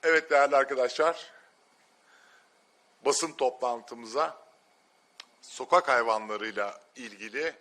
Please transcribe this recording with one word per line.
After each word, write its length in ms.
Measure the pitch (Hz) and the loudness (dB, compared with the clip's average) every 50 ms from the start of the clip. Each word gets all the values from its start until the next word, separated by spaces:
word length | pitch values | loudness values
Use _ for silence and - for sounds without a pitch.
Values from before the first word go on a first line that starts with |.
| - 160 165 | 4 4 4
Evet 180 | 160 156 - | 4 2 4
değerli 260 | 147 143 143 143 147 | 4 4 4 6 4
arkadaşlar, 760 | 139 135 135 143 131 127 123 - - 151 160 170 - - - - - - _ _ _ _ _ _ _ _ _ _ _ _ _ _ _ _ _ _ _ _ _ _ _ _ _ _ _ _ _ _ _ - | 4 2 2 0 -2 -2 -2 0 0 0 0 0 -2 -10 -18 -20 -20 -20 _ _ _ _ _ _ _ _ _ _ _ _ _ _ _ _ _ _ _ _ _ _ _ _ _ _ _ _ _ _ _ 0
basın 280 | 131 143 - - 165 151 | 0 0 0 0 -4 -4
toplantımıza 1120 | - 139 127 127 - - 123 120 117 110 - 127 117 117 110 113 139 156 165 - - - _ _ _ _ _ _ _ _ _ _ _ _ _ _ _ - _ _ _ _ | -2 -2 -2 -2 -2 -4 -4 -4 -6 -8 -14 -16 -16 -14 -8 -4 -4 -4 -4 -4 -12 -20 _ _ _ _ _ _ _ _ _ _ _ _ _ _ _ -20 _ _ _ _
sokak 460 | - - - 131 - - 180 175 - | -20 -14 -14 -2 4 4 4 4 4
hayvanlarıyla 920 | 131 123 117 117 110 110 110 107 107 107 107 110 101 101 101 101 98 - - _ _ | 2 2 4 2 0 0 -2 -6 -8 -6 -6 -6 -4 -4 -6 -6 -6 -12 -20 _ _
ilgili 580 | - 123 117 104 98 104 110 101 131 151 165 143 - | -16 -16 -16 -16 -14 -16 -12 -8 -6 -8 -8 -8 -10